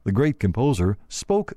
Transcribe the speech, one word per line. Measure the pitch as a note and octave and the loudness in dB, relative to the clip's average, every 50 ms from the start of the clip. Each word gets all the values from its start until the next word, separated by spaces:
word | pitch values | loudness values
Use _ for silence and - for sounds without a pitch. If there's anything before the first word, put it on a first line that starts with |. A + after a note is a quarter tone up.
| - | -4
The | G2 | 0
great | F#2+ A#2 D3 D#3 C#3 - | 0 2 2 0 0 0
composer | - F#2 E2+ A2+ C3 D3 C3 F2+ F2 F#2+ G#2 - - - | -2 -2 0 2 0 0 2 2 0 0 0 -2 -8 -14
spoke | - - - - G3+ G#3 - - - | -14 -12 -4 0 0 0 0 -4 -10